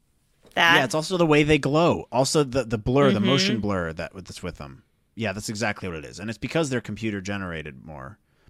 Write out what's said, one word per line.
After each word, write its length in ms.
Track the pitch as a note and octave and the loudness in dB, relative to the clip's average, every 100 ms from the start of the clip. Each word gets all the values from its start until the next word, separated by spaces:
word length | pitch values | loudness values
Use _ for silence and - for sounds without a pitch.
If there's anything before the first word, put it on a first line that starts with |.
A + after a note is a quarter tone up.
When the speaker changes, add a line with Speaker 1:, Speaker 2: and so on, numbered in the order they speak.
| _ _ _ _ _ - | _ _ _ _ _ 2
Speaker 1:
That 220 | E3+ E3+ | 6 6
Speaker 2:
Yeah, 60 | |
it's 120 | G3+ D#3+ | 4 0
also 200 | D#3 F#3+ | 0 2
the 120 | E3+ | 4
way 160 | D3+ | 6
they 160 | D3 D3+ | 6 4
glow. 480 | C3+ D3 E3+ - - | 4 4 4 2 0
Also 320 | A#2+ C3+ E3 | 0 2 2
the, 200 | C#3 C3+ | 2 0
the 160 | A2+ A2+ | -2 -2
blur, 320 | A2+ C3 C#3 | 0 4 4
the 80 | G2 | 4
Speaker 1:
Mm-hmm. 80 | G#2 | 2
Speaker 2:
motion 320 | - - A2+ | 2 2 0
blur 340 | G2+ F#2+ E2+ | -2 -2 -4
that 220 | D#2+ E2 - | -6 -10 -12
with, 100 | F2 | -16
that's 160 | - | -12
with 160 | F2+ D#2 | -12 -10
them. 240 | C#2+ C2+ _ _ _ | -14 -18 _ _ _
Yeah, 200 | - A2 | -6 -6
that's 160 | F#2+ A2 | -4 -6
exactly 380 | G#2+ A2 G2+ F#2+ | -4 -4 -4 -8
what 80 | D#2+ | -10
it 60 | C#2 | -12
is. 120 | C#2 | -12
And 80 | G#2+ | -12
it's 80 | A2+ | -10
because 320 | B2+ D#3+ D#3 | -6 -2 -2
they're 100 | B2+ | -2
computer 400 | - G#2 A2 G2+ | -4 -6 -4 -4
generated 640 | F#2 G2+ F#2+ E2 D2+ C2 A#1 | -6 -6 -6 -8 -10 -14 -16
more. 320 | D2+ C2+ G#2 _ _ _ | -16 -16 -18 _ _ _